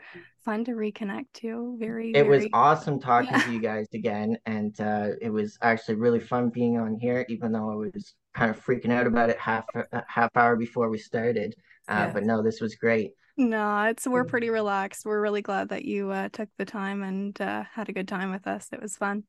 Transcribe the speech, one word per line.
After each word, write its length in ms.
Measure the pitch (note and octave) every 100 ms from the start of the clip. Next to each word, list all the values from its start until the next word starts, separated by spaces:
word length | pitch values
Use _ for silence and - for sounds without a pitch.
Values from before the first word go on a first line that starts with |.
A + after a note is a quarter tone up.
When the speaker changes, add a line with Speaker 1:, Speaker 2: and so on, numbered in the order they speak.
| - F3 - _
Speaker 1:
fun 200 | - G#3+
to 80 | A#3
reconnect 540 | A3+ G#3+ G#3 G3+ A3 -
too. 420 | - A3+ A3+ A#3+ A#3+
Very, 320 | G#3+ A3+ A3+
Speaker 2:
It 140 | A3+ G#3
was 140 | G#3+
Speaker 1:
very 100 | -
Speaker 2:
awesome 460 | A2+ C#3 D#3 - C#3
talking 320 | B2+ A#2+ B2+
Speaker 1:
Yeah. 120 | -
Speaker 2:
to 80 | B2
you 80 | A2+
guys 260 | A2 G#2+ G#2+
again, 420 | A2+ A2 G#2 G#2+ A2+ -
and, 280 | G#2+ G#2+ G#2+
uh, 300 | G#2+ G#2+ G#2 -
it 100 | A2+
was 260 | G#2+ G#2 -
actually 340 | A2+ A2+ - G#2+
really 220 | A#2+ A#2
fun 300 | - B2 A#2+
being 280 | A2+ A#2+ A#2
on 180 | A2 A2
here, 280 | A#2+ B2 A#2+
even 240 | A2+ A2+
though 180 | A2 G#2+
I 40 | G#2+
was 380 | G#2+ G2+ - _ _
kind 160 | - A2+
of 80 | A2
freaking 260 | - B2 A2
out 160 | A#2+ A#2+
about 240 | A#2 A#2
it 80 | A2+
half, 280 | - A2+ -
a 280 | - - A#2+ -
half 220 | - A#2 B2+
hour 200 | A#2+ A#2
before 320 | A#2 B2 A2+
we 100 | G#2+
started. 560 | - A#2+ A#2 A2+ G#2+ - _ _ -
Uh, 180 | G#2 G2
Speaker 3:
Yeah. 60 |
Speaker 2:
but 120 | G#2
no, 180 | G#2 A2
this 180 | A2 A2
was 140 | A2+
great. 380 | - A#2 A2+ G2 - _ -
Speaker 1:
No, 480 | B3 A3 G#3 G#3
it's, 200 | G#3+ A3+ C4
we're 180 | B3
Speaker 3:
Good. 60 | B3
Speaker 1:
pretty 200 | B3 A#3
relaxed. 560 | A3 G#3 G3 G3 - G#3+
We're 140 | G#3
really 200 | G#3 G#3
glad 260 | G3+ G3 G3
that 160 | G3
you, 260 | - G3+ G3
uh, 180 | F#3+ G3
took 180 | - G#3 -
the 60 |
time 380 | G3 G#3+ G3 G3+
and, 360 | F#3+ F#3+ G3+ G3+
uh, 220 | G3 G#3 G#3
had 160 | - G3+
a 40 |
good 160 | G3+ F#3
time 240 | F#3+ F#3+
with 160 | F#3+ G3
us. 200 | G3+ -
It 100 | -
was 140 | G#3+ -
fun. 280 | G3+ G#3